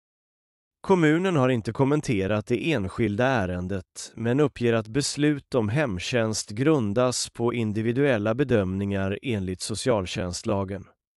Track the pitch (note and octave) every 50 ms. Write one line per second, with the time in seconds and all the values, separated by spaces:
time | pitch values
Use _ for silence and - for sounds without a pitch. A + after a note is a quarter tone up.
0 | _ _ _ _ _ _ _ _ _ _ _ _ _ _ _ _ - - F#3+ F3+
1 | D#3+ D3+ D#3 E3+ F#3 F#3+ F3+ C#3+ B2+ B2+ C3 A#2 G#2 A#2 A2 - C#3 C3 D3 D3+
2 | - - B2 G2 F#2+ F#2+ G#2+ G#2+ G#2+ - A#2+ G#2+ - E3 D#3 A#2 F#2+ F#2 - -
3 | A#2 G#2 G2+ G2+ B2 C3 C3+ A#2+ F#2+ F2+ F2+ F2+ F2+ F2+ G2 F#2+ - _ - -
4 | - - - - A2+ A#2 B2 C#3 D3+ C3+ - - A#2+ A#2 A2+ A2+ G#2+ G#2+ A2+ C#3
5 | C3+ - - C#3+ C#3+ D3+ D3+ C#3 - - - B2+ A2 G2+ A2 D#3 D#3 B2+ F#2 F2+
6 | - - - A#2+ A2+ A2 A2 - - - G#2 G#2+ C3+ D#3 D#3+ C#3+ A2 G2+ G2+ A#2+
7 | B2 B2+ A#2+ - - - - - A#2 A#2 A2+ B2 A2+ G#2+ G2+ A2 A2 A#2 A#2 B2+
8 | C#3+ C#3+ B2 G#2+ G#2 A2 A2+ B2 D3 B2+ B2 G#2+ F#2+ F#2 F#2+ G2 G2+ G2+ G2+ G2
9 | G2 F#2+ G2+ - - C#3 A2+ G2+ F#2+ F2+ F#2 F2+ - - A2 G2 - C3 A#2+ G#2
10 | F#2 F#2 - - F#2 F2+ F2 - - A2+ G#2+ G2 G2 F#2 G2 F#2 G2 - _ _
11 | _ _ _